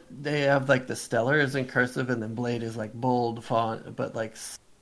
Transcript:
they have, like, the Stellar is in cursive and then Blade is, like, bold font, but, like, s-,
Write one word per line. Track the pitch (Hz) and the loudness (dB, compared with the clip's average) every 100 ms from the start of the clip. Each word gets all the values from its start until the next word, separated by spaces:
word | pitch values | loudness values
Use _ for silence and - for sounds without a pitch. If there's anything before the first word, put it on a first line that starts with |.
| - | -8
they | - 143 147 | -10 -2 2
have, | 139 139 131 | 4 4 6
like, | 127 127 | 2 2
the | 113 | -8
Stellar | - 117 117 151 | -2 2 4 4
is | 139 | 4
in | 139 127 | 0 0
cursive | 127 123 135 127 | 2 2 0 -2
and | 117 | -2
then | 110 | -2
Blade | 113 120 120 | -4 -2 -2
is, | 113 113 | -4 -6
like, | 107 | -8
bold | 117 127 123 117 110 | -4 0 2 2 -2
font, | - 117 113 110 - 113 | 0 0 0 -2 -8 -6
but, | 113 | -6
like, | 113 110 | -4 -8
s-, | - - - _ - | -8 -14 -14 _ -20